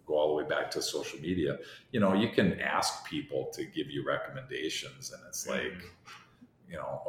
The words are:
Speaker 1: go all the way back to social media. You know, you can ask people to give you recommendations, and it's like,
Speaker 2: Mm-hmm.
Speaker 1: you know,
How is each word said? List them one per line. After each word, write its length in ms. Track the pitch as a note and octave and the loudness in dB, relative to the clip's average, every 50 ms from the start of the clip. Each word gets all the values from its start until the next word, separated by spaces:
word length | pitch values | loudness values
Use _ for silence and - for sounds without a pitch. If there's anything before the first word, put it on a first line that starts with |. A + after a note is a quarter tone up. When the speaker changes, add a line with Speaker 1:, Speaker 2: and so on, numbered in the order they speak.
| - | -4
Speaker 1:
go 80 | - D2+ | 0 2
all 160 | D2+ D2+ D#2 | 4 6 6
the 120 | D2+ D2+ | 4 2
way 60 | D2 D2+ | 2 0
back 220 | D2+ D2 - - | 0 0 0 -2
to 100 | - D2+ | -2 -2
social 380 | D2+ - - D2+ C#2+ - - - | -2 0 -2 -2 -4 -4 -6 -4
media. 380 | D2 E2+ F#2 F2+ D2+ C#2 C#2+ - - - - - - - | 0 0 2 2 2 2 0 -2 -6 -14 -16 -20 -10 -2
You 80 | - A#2 | 2 4
know, 140 | G2+ F#2+ F#2+ | 6 6 6
you 160 | G2+ A2+ A2+ | 6 4 4
can 320 | - - G#2+ F2+ E2+ - | 6 6 6 6 4 2
ask 440 | C2 C#2 D2+ F2+ - - - - - | 0 0 2 2 2 0 -2 -4 -8
people 460 | - E2 D2 C2+ C2 C#2+ C2+ C2+ C2+ - | -4 -4 -4 -4 -2 -2 -2 -2 -2 -4
to 100 | D2+ C2+ | -6 -6
give 240 | C2 - D#2 D2+ C#2+ | -6 -4 -6 -4 -4
you 160 | C#2+ C#2+ C2+ | -4 -2 0
recommendations, 1040 | C#2 C#2+ C#2 - - C#2 C2+ C2 - B1 C2 D2+ D#2+ - - - C2+ - - - - | 0 0 0 -2 -6 -8 -10 -10 -8 -6 -4 -4 -2 -4 -4 -6 -8 -12 -12 -12 -12
and 100 | - - - | -12 -12 -14
it's 180 | - - - - | -10 -8 -8 -4
like, 180 | - B1+ B1+ B1+ | -2 -2 -2 -2
Speaker 2:
Mm-hmm. 1080 | B1+ A#1+ A#1+ - - - - - - - - - - - - - - _ _ - - | -4 -6 -8 -12 -14 -18 -20 -20 -18 -18 -18 -20 -20 -20 -20 -20 -20 _ _ -16 -12
Speaker 1:
you 60 | F2 | -10
know, 240 | D2+ C2 B1+ - - - | -8 -6 -6 -4 -2 0